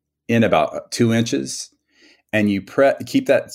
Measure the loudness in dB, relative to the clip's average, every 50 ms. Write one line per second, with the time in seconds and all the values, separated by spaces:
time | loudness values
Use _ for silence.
0 | _ _ _ _ _ -2 0 2 2 4 4 2 2 0 -4 -10 -12 -8 -2 0
1 | 0 2 2 0 0 -2 -2 -6 -6 -6 -10 -12 -14 -16 _ _ _ _ _ _
2 | _ _ _ _ _ _ -2 0 2 2 0 -2 -4 -6 0 2 2 2 2 0
3 | -6 -2 -2 -2 2 2 0 0 0 -4 -14